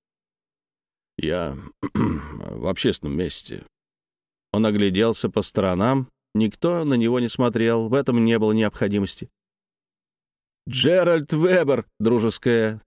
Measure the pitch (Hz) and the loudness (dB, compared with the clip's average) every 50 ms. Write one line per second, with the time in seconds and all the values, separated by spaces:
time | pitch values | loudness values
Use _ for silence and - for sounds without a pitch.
0 | _ _ _ _ _ _ _ _ _ _ _ _ _ _ _ _ _ _ _ _ | _ _ _ _ _ _ _ _ _ _ _ _ _ _ _ _ _ _ _ _
1 | _ _ _ - - 76 85 90 85 73 69 67 69 - - _ - - - - | _ _ _ -6 -4 -2 -2 -2 -4 -6 -8 -10 -14 -18 -16 _ -12 -6 -4 -2
2 | 117 92 85 73 69 76 76 - - - - 57 62 90 95 - - 117 - - | -2 -2 -2 -6 -8 -12 -14 -12 -12 -12 -12 -8 -6 -6 -6 -2 -2 -2 -2 -2
3 | - 73 71 80 90 78 - - - - 53 - - _ _ _ _ _ _ _ | -4 -6 -4 -4 -4 -4 -6 -10 -12 -14 -16 -16 -18 _ _ _ _ _ _ _
4 | _ _ _ _ _ _ _ _ _ _ - 107 113 107 104 104 101 98 90 95 | _ _ _ _ _ _ _ _ _ _ -2 0 0 0 2 2 2 2 2 2
5 | 110 113 110 - - 101 - 107 98 - - 107 95 92 90 90 104 123 135 135 | 2 0 0 -2 -4 -2 -2 -2 -4 -2 -2 0 0 0 2 2 2 2 0 0
6 | 127 - _ _ _ _ - 107 110 104 - - - 170 175 170 160 143 131 120 | -2 -6 _ _ _ _ -2 0 0 0 -2 -2 -2 -2 -2 0 0 0 0 2
7 | 113 113 123 127 120 113 - - 123 120 107 110 113 113 117 113 113 110 123 139 | 2 2 0 0 -2 -4 -2 0 -2 0 0 2 0 2 2 0 0 0 0 0
8 | 131 - 120 117 113 113 117 110 110 107 107 110 110 101 - - 107 101 101 104 | 0 2 2 2 4 4 4 2 2 2 2 2 0 0 0 -2 -2 0 0 0
9 | 98 - - - 117 - _ _ _ _ _ _ _ _ _ _ _ _ _ _ | -2 -2 -4 -10 -14 -18 _ _ _ _ _ _ _ _ _ _ _ _ _ _
10 | _ _ _ _ _ _ _ _ _ _ _ _ _ - 120 127 - 151 175 185 | _ _ _ _ _ _ _ _ _ _ _ _ _ -10 -4 0 2 4 4 4
11 | 175 175 170 160 143 - 165 151 165 180 185 180 156 135 135 117 - _ _ - | 4 4 2 2 0 0 0 2 2 4 4 4 4 2 0 0 0 _ _ -2
12 | 104 113 123 113 110 113 - - - 123 117 113 110 110 113 107 _ | 0 2 2 4 2 0 -2 0 0 2 2 2 2 0 -2 -6 _